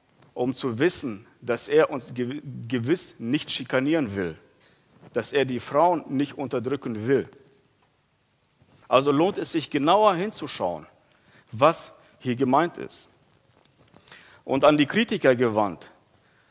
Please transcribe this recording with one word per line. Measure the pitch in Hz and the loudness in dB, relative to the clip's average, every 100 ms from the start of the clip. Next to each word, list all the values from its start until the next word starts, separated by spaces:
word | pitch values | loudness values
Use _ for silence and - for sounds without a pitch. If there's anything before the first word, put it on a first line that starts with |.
| _ _ _ | _ _ _
um | - 123 | -4 -4
zu | 131 135 113 | -2 -4 0
wissen, | 170 - 120 98 - _ | 0 0 -4 -10 -14 _
dass | 123 117 - | -4 -4 2
er | 147 156 | 4 4
uns | 143 123 | 0 -8
gew-, | 123 123 147 143 123 117 | -6 -6 -6 -10 -12 -6
gewiss | 123 117 175 - - | -4 0 -2 -4 -10
nicht | 117 147 - | -4 -4 -4
schikanieren | - 127 127 139 165 120 | -8 -2 -2 0 0 -2
will, | 98 87 80 _ _ _ _ _ _ - | -4 -6 -8 _ _ _ _ _ _ -10
dass | 120 110 | -8 -2
er | 143 | 0
die | 131 120 | 0 -4
Frauen | - 143 170 165 - | -2 2 2 2 -2
nicht | 139 143 - | -4 -4 -6
unterdrücken | 131 127 120 139 131 110 113 | -6 -4 -4 -4 -6 -4 0
will. | 135 87 - - _ _ _ _ _ _ _ _ _ _ _ _ - - | 0 0 -10 -20 _ _ _ _ _ _ _ _ _ _ _ _ -20 0
Also | 120 143 | 2 4
lohnt | 139 180 196 | 2 2 0
es | 165 | -4
sich | 165 135 | -4 -2
genauer | 147 147 196 214 | 0 2 4 4
hinzuschauen, | 170 208 - 147 - 92 82 - _ _ _ _ _ _ | 2 -2 -8 -10 -4 -4 -6 -12 _ _ _ _ _ _
was | 107 151 160 - - _ _ | 2 4 4 -4 -16 _ _
hier | 127 120 | -4 0
gemeint | 127 139 170 - | 2 4 2 -2
ist. | 65 - - _ _ _ _ _ _ _ _ - - - - - | -12 -14 -18 _ _ _ _ _ _ _ _ -20 -20 -20 -20 -18
Und | - 135 | -4 4
an | 143 151 | 6 6
die | 143 | 4
Kritiker | 208 233 196 139 123 | 0 0 2 4 4
gewandt, | 120 107 101 78 - _ _ _ _ _ _ | 4 2 0 -4 -16 _ _ _ _ _ _